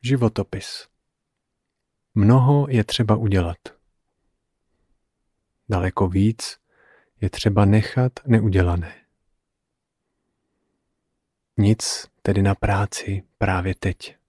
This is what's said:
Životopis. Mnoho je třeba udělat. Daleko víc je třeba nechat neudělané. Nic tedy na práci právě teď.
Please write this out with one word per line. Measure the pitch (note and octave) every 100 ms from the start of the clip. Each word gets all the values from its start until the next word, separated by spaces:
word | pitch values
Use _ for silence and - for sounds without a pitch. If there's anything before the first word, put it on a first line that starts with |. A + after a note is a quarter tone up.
| B2
Životopis. | C3+ A2+ - G2 G2+ - - - _ _ _ _ _ _ _ _ _ _ _ _ G#2+
Mnoho | G#2 C3 B2+ C#3+ C#3+
je | B2
třeba | G#2+ - A2+ A2+
udělat. | A2 G2 E2+ E2+ - _ _ _ _ _ _ _ _ _ _ _ _ _ _ _ _ _ _ _ _
Daleko | F#2 F#2 - F#2+
víc | F#2 G#2 A2+ - - _ _ _ _ _ _
je | G2+
třeba | - A2 G2+ G2+
nechat | G#2+ G#2+ - B2+ - C#3
neudělané. | A2+ G#2+ F#2+ F2+ F2 E2+ - _ _ _ _ _ _ _ _ _ _ _ _ _ _ _ _ _ _ _ _ _ _ _ _ _ -
Nic | G2+ A2 - - - _
tedy | - G2+
na | G2 G2
práci | G#2 G2+ G#2 - - G2 - _
právě | G2 F#2 F#2 F#2
teď. | G2 - - _